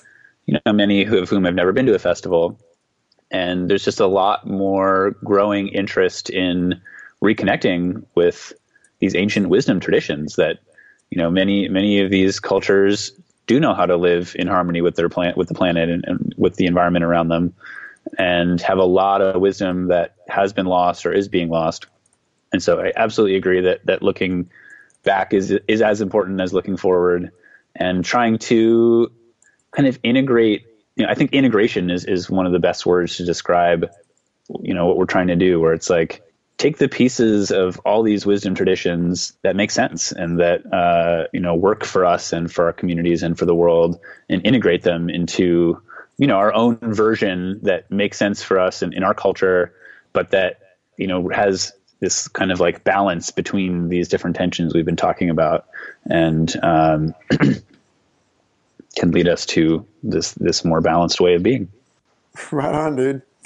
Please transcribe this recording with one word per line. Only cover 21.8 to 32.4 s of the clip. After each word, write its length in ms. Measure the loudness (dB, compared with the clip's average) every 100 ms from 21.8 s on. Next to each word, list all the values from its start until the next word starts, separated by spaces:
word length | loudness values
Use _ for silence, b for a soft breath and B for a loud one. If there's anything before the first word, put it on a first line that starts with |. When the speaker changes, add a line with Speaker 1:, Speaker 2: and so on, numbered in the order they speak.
| -16 _ _ _ _ _ -6
Speaker 1:
And 100 | -2
so 180 | 0 0
I 100 | 0
absolutely 400 | -2 -2 2 2 2
agree 240 | 2 2
that, 240 | 2 0
that 160 | -2 0
looking 460 | -2 -2 -4 -4 -6 B B B B B
back 300 | -2 -2 0
is, 180 | 0 0 -2 0
is 140 | 0
as 200 | 2 2
important 380 | 0 0 -2 -2
as 140 | -2
looking 240 | -2 -4 -4
forward, 540 | 0 2 2 0 -4 _ b b b
and 300 | -6 -2 -2
trying 320 | -2 0 2 0
to 760 | 2 2 4 4 4 2 0 _ _ _ b b _
kind 160 | 0 0
of 120 | 0
integrate, 600 | 0 0 2 4 4 0 -6 _ _
you 100 | -4
know, 60 | -2
I 40 |
think 180 | 0 0
integration 560 | 2 4 4 2 0 -2
is, 160 | -4
is 240 | -2 -4 -2
one 160 | -2